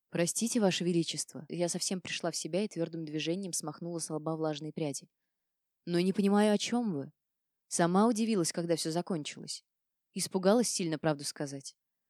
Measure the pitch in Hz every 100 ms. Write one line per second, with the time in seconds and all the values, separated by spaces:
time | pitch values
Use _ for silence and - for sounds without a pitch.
0 | _ 165 170 - 233 247 196 - 175 170
1 | 160 156 - - 156 170 170 175 - 190
2 | - - 175 - 165 170 214 165 165 165
3 | 156 151 151 180 196 - 156 151 170 170
4 | 160 156 156 160 156 147 156 - 151 139
5 | - _ _ _ _ _ _ _ - 175
6 | 185 190 196 202 214 208 - 233 233 147
7 | 139 - _ _ _ _ - - 170 185
8 | 226 214 220 214 160 - 170 160 160 160
9 | 175 170 147 - - - - _ _ _
10 | _ 196 - 190 185 233 214 - 170 156
11 | 160 143 147 - 147 139 - - _ _
12 | _